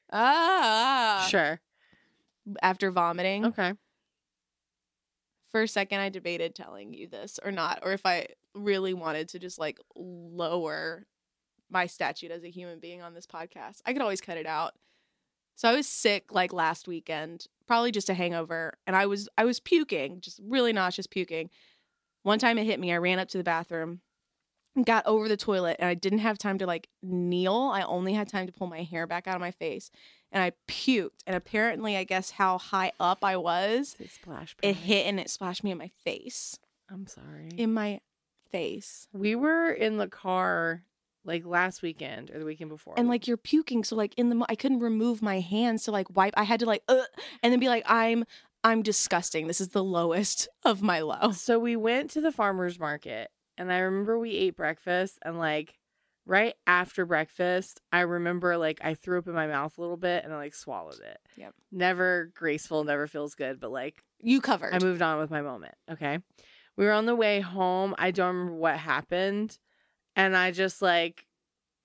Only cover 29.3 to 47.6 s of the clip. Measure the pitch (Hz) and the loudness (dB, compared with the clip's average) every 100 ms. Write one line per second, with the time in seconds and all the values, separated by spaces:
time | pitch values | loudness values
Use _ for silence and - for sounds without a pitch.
29.3 | 180 175 170 160 - - - - _ _ | -6 -6 -6 -6 -6 -10 -20 -20 _ _
30.3 | 196 180 - - - - 247 170 - - | 0 0 -2 -10 -4 2 2 0 -8 -6
31.3 | 180 - 214 233 196 220 196 185 185 185 | -4 -2 0 0 0 -2 -2 -2 -2 -4
32.3 | - 190 185 - 190 185 - 180 190 196 | 2 2 2 0 -2 -2 0 0 2 2
33.3 | 185 170 175 202 233 285 - 175 - 180 | 0 0 0 2 0 -2 -8 -18 -18 -16
34.3 | 135 160 - 202 190 175 202 180 196 - | -14 -14 -2 0 0 2 2 2 -2 -4
35.3 | - 185 180 208 175 175 - - - - | -6 -6 -4 -4 -6 -10 -8 -6 -6 -8
36.3 | - - - _ _ _ 190 190 - 139 | -10 -10 -12 _ _ _ -16 -16 -18 -20
37.3 | 151 160 175 220 220 208 202 - _ _ | -18 -14 -4 0 0 -2 -4 -10 _ _
38.3 | _ _ 185 151 - - - - 196 208 | _ _ -6 -4 -6 -12 -18 -14 -2 0
39.3 | 233 294 330 330 - 220 214 196 - 185 | 2 2 2 2 0 0 0 -4 -6 -2
40.3 | 185 185 175 165 170 - _ _ _ 180 | 0 2 0 0 -4 -10 _ _ _ -6
41.3 | 170 170 175 185 - 170 156 139 - - | -6 -2 0 0 -2 -8 -6 -10 -10 -10
42.3 | 151 156 156 156 156 - - 240 240 - | -10 -8 -8 -12 -14 -6 0 2 2 0
43.3 | 233 - 302 311 240 208 220 208 - 240 | -4 2 2 2 0 0 -2 -2 2 2
44.3 | 233 240 220 269 254 233 220 233 220 214 | 2 0 -2 0 2 2 2 2 2 0
45.3 | 190 175 208 240 220 - 208 185 185 196 | -2 0 2 2 0 0 -2 0 2 4
46.3 | - 208 226 233 208 - 262 254 - - | 4 2 2 2 0 4 4 4 -8 -16
47.3 | - 240 247 | 0 4 6